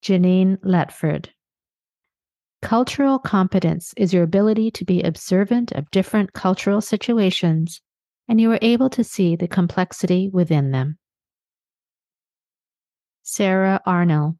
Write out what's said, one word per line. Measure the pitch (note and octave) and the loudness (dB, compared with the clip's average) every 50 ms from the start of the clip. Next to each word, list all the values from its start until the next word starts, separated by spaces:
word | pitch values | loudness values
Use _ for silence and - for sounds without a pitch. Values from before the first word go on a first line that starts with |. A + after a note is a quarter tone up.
Janine | - - G3 F3+ F3+ F3+ F#3 F#3 F#3+ F#3+ F#3+ F#3+ | -2 0 2 2 4 4 4 4 4 2 0 -2
Letford. | - F#3+ F#3 F3 D3+ - - - - D#3 D3 D3 - - _ _ _ _ _ _ _ _ _ _ _ _ _ _ _ _ _ _ _ _ _ _ _ _ _ _ - | -2 0 2 2 0 -2 -6 -4 -4 -2 -2 -4 -6 -12 _ _ _ _ _ _ _ _ _ _ _ _ _ _ _ _ _ _ _ _ _ _ _ _ _ _ -6
Cultural | - A3+ A3+ B3+ - - - C#4 C4+ C4+ C4 | -2 0 0 0 0 -2 0 0 2 2 0
competence | C4 - - G3 F#3 F#3 - F#3+ - E3+ D#3+ E3+ - - - - | -2 -2 0 0 0 2 0 0 0 0 -2 -2 -8 -12 -4 -2
is | G#3+ F3 F#3 | -2 2 2
your | F3+ E3+ | 2 2
ability | E3 E3+ G3 G#3 G#3+ A3 G#3+ A3 A3+ | 2 2 2 2 2 2 0 0 -2
to | - - - | -4 -6 -4
be | - F#3 F3 - | -2 0 0 0
observant | - D#3 - - - F#3 F#3 G3+ G3 A#3+ A#3+ A#3+ - - | -2 -4 -4 -4 -2 0 0 2 2 0 -2 -2 -2 -6
of | - D3 _ | -8 -8 _
different | - F#3+ F#3 - - G#3+ G3+ F#3+ _ | -2 -2 -2 0 0 -2 -2 -2 _
cultural | - - F#3+ F#3 - - G3+ G3+ G#3 | -4 -2 -2 -2 0 0 -2 -2 -2
situations, | G#3 - - G3+ - - A#3 A3+ G#3 F#3 F#3 - - E3+ D#3+ D#3+ D#3+ E3 - - _ _ _ _ _ _ _ _ _ - | -2 -4 -6 -6 -2 -2 0 2 2 0 0 0 0 0 0 0 -2 -4 -6 -14 _ _ _ _ _ _ _ _ _ 0
and | A#3 A3 | 2 2
you | A3+ A3+ | 4 4
are | A3+ G3 - | 2 2 2
able | A#3 A#3 A#3 C4 C4 | 2 2 2 2 0
to | - - A3+ | 0 -2 -4
see | - - - F#3+ F3 E3 | -4 -2 0 0 0 2
the | E3 F3 E3+ | 0 -2 -2
complexity | - - F3 F3 - - F#3 - - - - F3 F3+ F3+ F#3+ G3 | 0 0 0 0 0 -2 -4 -4 -4 -6 -2 0 0 0 0 0
within | F#3+ F#3 F3 - D#3+ D3 C#3 C3+ | 0 0 0 2 2 0 0 0
them. | C3+ C3 C3 C#3+ D3+ _ _ _ _ _ _ _ _ _ _ _ _ _ _ _ _ _ _ _ _ _ _ _ _ _ _ _ _ _ _ _ _ _ _ _ _ _ _ _ _ _ _ _ _ _ | 0 -2 -2 -4 -6 _ _ _ _ _ _ _ _ _ _ _ _ _ _ _ _ _ _ _ _ _ _ _ _ _ _ _ _ _ _ _ _ _ _ _ _ _ _ _ _ _ _ _ _ _
Sarah | _ - - - G#3 F#3+ F#3 F#3+ F#3+ F#3+ F#3+ F#3+ - | _ -14 -4 -2 0 0 2 2 2 2 0 0 0
Arnell. | - F#3 F3 F3 F3 D#3 D3+ D3 D3+ E3 _ | 0 0 2 2 2 2 2 0 -2 -4 _